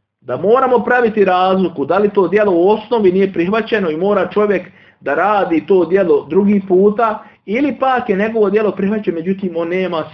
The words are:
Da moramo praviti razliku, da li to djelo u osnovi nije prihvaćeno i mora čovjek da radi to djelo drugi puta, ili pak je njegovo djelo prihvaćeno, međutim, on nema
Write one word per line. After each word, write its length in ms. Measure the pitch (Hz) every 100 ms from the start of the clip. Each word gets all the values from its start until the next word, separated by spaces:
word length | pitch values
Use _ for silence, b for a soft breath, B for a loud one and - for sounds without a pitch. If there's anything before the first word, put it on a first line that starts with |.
| _ _
Da 160 | 127 127
moramo 420 | 185 247 262 240
praviti 460 | 247 247 233 220 190
razliku, 600 | 180 185 190 175 165 139
da 120 | 180
li 120 | 208
to 180 | 202 175
djelo 240 | 202 208 170
u 140 | 185
osnovi 420 | 226 - 233 196
nije 220 | 185 190
prihvaćeno 560 | 180 170 220 220 220 180
i 80 | 156
mora 320 | 196 202 180
čovjek 420 | 208 208 190 185 b b b
da 160 | 139 147
radi 500 | 190 208 180 165 151
to 180 | 190 160
djelo 400 | 190 180 143 135
drugi 320 | 175 202 208 190
puta, 560 | 180 202 208 226 208 B B -
ili 320 | 226 285 -
pak 300 | 262 254 -
je 60 | 190
njegovo 340 | 220 226 208
djelo 220 | 202 202
prihvaćeno, 440 | 190 196 214 202 165
međutim, 420 | 170 190 196 165
on 100 | 170
nema 360 | 185 180 170 156